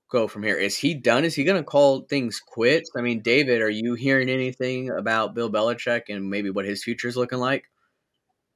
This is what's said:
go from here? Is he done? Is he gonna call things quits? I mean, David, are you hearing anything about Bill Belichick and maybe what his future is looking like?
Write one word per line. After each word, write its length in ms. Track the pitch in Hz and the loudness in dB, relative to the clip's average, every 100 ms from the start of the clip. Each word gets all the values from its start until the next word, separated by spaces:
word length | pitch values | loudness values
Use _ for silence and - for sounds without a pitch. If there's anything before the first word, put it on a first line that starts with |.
| _ | _
go 180 | 120 107 | 0 0
from 160 | 107 | -2
here? 140 | 104 82 | -2 0
Is 200 | 98 - | -2 0
he 180 | 143 | 0
done? 300 | 156 117 120 | 2 2 4
Is 100 | 165 | 2
he 100 | 151 | 0
gonna 180 | 143 190 | 2 0
call 400 | 143 143 143 135 | 2 4 6 4
things 380 | - 143 117 - | 0 -2 -2 -6
quits? 460 | - - 120 160 - 127 | -10 0 4 2 0 -4
I 60 | |
mean, 180 | 120 113 | -2 -2
David, 420 | 113 131 135 120 | 2 2 4 2
are 80 | 110 | 2
you 240 | 107 117 | 0 -2
hearing 340 | 117 135 135 127 | -2 2 2 2
anything 600 | 131 131 127 127 127 127 | 0 -2 -4 -4 -4 -4
about 440 | 104 107 113 107 | -4 -2 0 0
Bill 160 | 113 113 | -2 -2
Belichick 520 | 104 110 117 123 117 - | 0 0 -2 -2 -4 -4
and 200 | 101 98 | -8 -6
maybe 220 | 98 101 | -4 -4
what 140 | 98 | -4
his 180 | 98 101 | -4 -4
future 260 | - 117 120 | -6 -6 -4
is 80 | 120 | -4
looking 220 | 123 127 | -4 -2
like? 320 | 127 139 - _ _ _ _ _ _ _ _ | -2 -2 -6 _ _ _ _ _ _ _ _